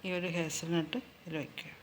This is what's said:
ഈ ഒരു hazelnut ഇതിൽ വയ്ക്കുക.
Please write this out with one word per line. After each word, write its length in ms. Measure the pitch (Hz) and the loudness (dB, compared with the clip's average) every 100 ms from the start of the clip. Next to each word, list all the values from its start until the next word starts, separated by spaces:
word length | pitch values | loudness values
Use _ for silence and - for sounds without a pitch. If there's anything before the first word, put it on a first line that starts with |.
ഈ 60 | 185 180 | 2 2
ഒരു 120 | 180 170 | 2 2
hazelnut 580 | 160 - 165 170 156 254 - - | 2 0 4 4 4 -2 -4 -16
ഇതിൽ 140 | - 160 | -6 -4
വയ്ക്കുക. 280 | 123 - - - | -4 -8 -12 -14